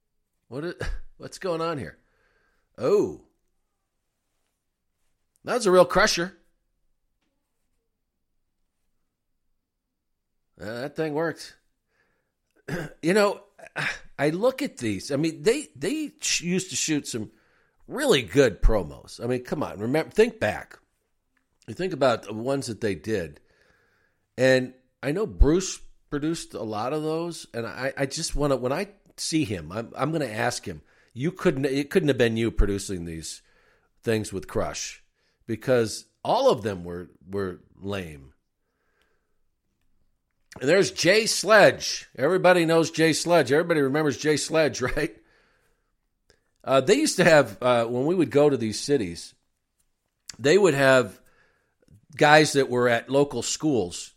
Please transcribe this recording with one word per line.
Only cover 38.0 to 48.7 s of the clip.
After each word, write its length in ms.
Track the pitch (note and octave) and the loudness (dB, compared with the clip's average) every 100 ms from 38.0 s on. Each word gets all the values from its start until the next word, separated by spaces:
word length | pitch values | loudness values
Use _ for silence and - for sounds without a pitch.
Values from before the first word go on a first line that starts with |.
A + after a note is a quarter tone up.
| E2+ D2 C2+ _ _ _ _ _ _ _ _ _ _ _ _ _ _ _ _ _ _ _ _ _ _ - | -10 -14 -20 _ _ _ _ _ _ _ _ _ _ _ _ _ _ _ _ _ _ _ _ _ _ -6
And 100 | C3 | 0
there's 220 | F#3+ F3 | 2 2
Jay 340 | - E3 G#3+ A3+ | 0 2 2 2
Sledge. 840 | - E3+ G#3+ D3 - - - - - | -2 4 8 6 4 -6 -10 -12 -4
Everybody 480 | C#3+ F#3 F3 F3+ D#3+ | 0 2 4 4 4
knows 260 | E3 D#3+ | 2 2
Jay 220 | - D#3+ | 2 2
Sledge. 380 | C#3 D#3+ E3+ B2 | 2 2 2 4
Everybody 300 | D3 F3 D#3+ | 2 2 2
remembers 360 | C3+ D3 D3+ A#2 | 2 2 0 0
Jay 200 | D3+ D3 | 0 0
Sledge, 440 | - D#3+ D3 A2 | 0 0 0 0
<laughs> 140 | B2+ D#3 | -4 -4
right? 200 | D3+ - _ _ _ _ _ _ _ _ _ _ _ _ _ _ | -4 -8 _ _ _ _ _ _ _ _ _ _ _ _ _ _
Uh, 180 | - C3+ | 0 2
they 140 | B2+ C4+ | 4 2
used 220 | D#4 - | 2 4
to 60 | |
have, 340 | E3+ D3+ A#2+ G2+ | 6 6 4 0
uh, 240 | B2 A#2+ A#2 | 2 2 2
when 200 | A#2+ D3 | -2 -2
we 100 | F#3 | 0
would 160 | C3 | 2
go 180 | C#3 D3 | 4 4
to 80 | B2+ | 2
these 220 | A2 | -2